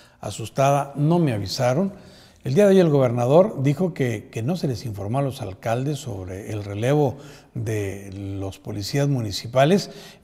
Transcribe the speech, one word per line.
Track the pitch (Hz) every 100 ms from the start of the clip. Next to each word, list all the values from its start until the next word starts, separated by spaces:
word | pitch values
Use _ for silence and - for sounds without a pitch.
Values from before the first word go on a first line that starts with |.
| - -
asustada, | - - 113 - 135 143 143
no | - 147 175
me | 160
avisaron. | 110 98 - 123 127 190 - - - - _
El | 131
día | 143 208
de |
hoy | 196
el | 175
gobernador | 143 127 120 120 156 202 226
dijo | 135 143 180
que, | - 127 104 -
que | 120
no | 113 175
se | 165
les | 117
informó | 117 98 98 127
a |
los | 139 -
alcaldes | 104 92 117 117 135 143
sobre | 117 98 92 92 110
el | 107
relevo | 101 101 120 147 143 - - - -
de | - 110 107 98 98 98 98 98 98
los | 95 -
policías | - 104 101 143 143
municipales, | 135 110 92 117 131 143 196 - - - -